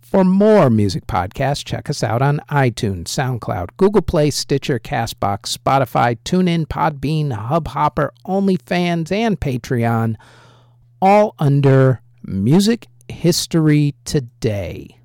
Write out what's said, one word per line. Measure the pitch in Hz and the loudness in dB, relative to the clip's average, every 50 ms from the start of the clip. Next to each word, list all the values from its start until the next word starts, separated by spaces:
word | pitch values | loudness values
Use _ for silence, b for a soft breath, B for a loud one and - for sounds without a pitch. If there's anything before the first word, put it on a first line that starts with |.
For | _ - - 196 | _ 0 2 2
more | 185 185 190 196 208 220 214 208 165 131 | 4 4 4 4 4 6 6 6 6 4
music | 113 107 104 101 90 160 - - | 4 2 2 0 -2 -6 -8 -4
podcasts, | - 95 87 98 - - 135 131 143 - - | -4 -4 -4 -4 -6 -4 -4 -2 -2 -4 -6
check | - - - - - | -8 -8 -8 -6 -8
us | 147 - - | -6 -4 -4
out | 113 107 120 | -2 -2 0
on | 131 143 147 147 - - | 0 0 0 -2 -4 -4
iTunes, | 151 143 135 127 113 - - 107 98 87 82 - | -2 0 0 0 0 -2 -4 -4 -4 -6 -8 -8
SoundCloud, | - - 135 127 127 110 - - 113 95 90 90 _ | -6 -4 -4 -4 -6 -6 -6 -6 -6 -6 -6 -8 _
Google | - 190 196 202 220 | 2 2 4 4 2
Play, | 175 - - 165 151 151 | -2 0 0 0 0 0
Stitcher, | - - - - 143 139 - - 143 117 | 0 -4 -4 -2 -4 -4 -2 -2 -4 -4
Castbox, | _ - 147 127 117 110 - _ - 98 101 104 - - - - | _ -6 -6 -4 -4 -6 -6 _ -4 -4 -4 -6 -8 -10 -12 -6
Spotify, | _ - 131 135 135 - - 139 127 120 120 113 _ | _ 0 2 2 0 0 0 0 0 0 0 -2 _
TuneIn, | - - 180 185 175 170 170 156 | -2 0 0 2 2 0 -2 -4
Podbean, | - - - 156 160 151 135 135 - 160 156 151 143 123 | -4 -4 -2 -2 -2 -4 -4 -4 -4 -2 -2 -2 -4 -4
Hubhopper, | 98 104 117 147 170 156 - - 151 151 147 _ - 147 131 _ _ _ | -6 -4 -2 -2 -2 -2 -4 -4 -2 -2 -2 _ -2 -4 -4 _ _ _
OnlyFans, | - 185 196 196 196 185 185 _ - 190 175 175 175 170 165 170 - | -4 -2 0 0 0 0 -2 _ -4 -4 -2 -2 -2 -2 -4 -4 -4
and | 190 208 226 233 196 - | -4 -2 -2 -2 -2 -2
Patreon, | - 147 123 120 - - 139 120 117 117 117 113 113 113 113 b b b b b b b b b b b b b b _ _ _ | -4 -4 -4 -6 -4 -4 -2 0 0 0 0 0 0 -2 -4 b b b b b b b b b b b b b b _ _ _
all | 185 190 202 208 208 214 - - | 2 4 6 4 4 2 0 -2
under | 156 143 143 143 139 139 135 135 131 131 123 - _ _ _ _ | 0 2 2 4 4 6 6 6 6 4 2 0 _ _ _ _
Music | - - 92 95 98 113 147 190 202 208 233 226 - _ _ _ - _ | -12 -8 -4 -2 0 4 4 4 4 2 0 -2 -4 _ _ _ -20 _
History | - - - 165 175 - - - - 170 156 156 151 147 147 143 143 _ _ | -16 -2 -2 0 0 0 -4 -2 0 2 2 4 4 4 2 0 -2 _ _
Today. | - - 151 127 117 _ _ - 117 104 101 90 80 - - - - - _ _ | -4 -4 -4 -4 -4 _ _ -4 -4 -4 -4 -6 -8 -10 -12 -14 -18 -20 _ _